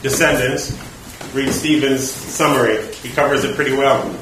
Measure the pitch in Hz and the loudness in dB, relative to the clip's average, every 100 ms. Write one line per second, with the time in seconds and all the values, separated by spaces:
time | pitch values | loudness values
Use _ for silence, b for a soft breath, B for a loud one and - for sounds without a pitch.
0 | 135 135 160 139 127 - - - - - | -2 2 2 2 0 -2 -6 -10 -10 -16
1 | - - - 135 135 - 156 151 139 131 | -18 -14 -8 -4 -2 -2 2 2 4 0
2 | - - - - 151 139 117 107 - - | -2 -8 -10 0 2 4 2 0 -2 -10
3 | 123 - 143 139 139 - 139 135 139 - | -6 0 2 2 0 0 0 2 4 4
4 | - - | 0 -8